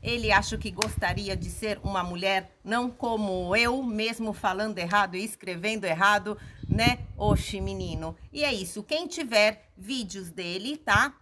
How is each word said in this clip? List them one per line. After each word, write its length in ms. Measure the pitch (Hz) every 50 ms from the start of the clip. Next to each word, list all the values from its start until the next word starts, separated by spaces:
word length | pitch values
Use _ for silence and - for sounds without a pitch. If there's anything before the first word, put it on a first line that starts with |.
ele 300 | - 226 240 240 226 214
acha 260 | 202 196 208 - 226 220
que 140 | - 220
gostaria 640 | 180 185 - 214 - - - 175 185 202 208 196 190 180
de 120 | 170 180
ser 300 | - - - 214 208 - -
uma 200 | 190 196 190 180
mulher, 540 | 180 175 175 185 190 190 190 185 - _ _ _
não 260 | 185 214 240 247 247
como 680 | 240 - - 240 226 220 214 196 185 185 180 175 185
eu, 280 | 226 240 240 240 269 269
mesmo 500 | 240 214 214 220 226 233 220 226 220 202
falando 460 | - - 208 185 190 214 220 208 185
errado 360 | 170 170 196 208 202 190 180
e 80 | 185 208
escrevendo 640 | 220 - - - 190 180 170 170 214 220 220 196
errado, 520 | 185 160 160 190 202 208 208 190 208 208 - - - - - - -
né? 320 | - 214 226 240 247 240 - - -
Oxe, 460 | - 202 208 196 190 - - - 196
menino. 540 | 190 196 196 190 185 175 160 160 160 165 170 - - - -
E 100 | - 294
é 80 | 285
isso, 320 | 247 202 190 175 - 220 208
quem 240 | - 302 311 359 -
tiver 600 | - - 311 240 233 214 208 214 214 - - _ _ -
vídeos 540 | 185 202 262 254 233 180 170 196 190 170
dele, 460 | 170 - 180 170 175 190 202 254 302 302
tá? 360 | - - 202 214 247 285 262 _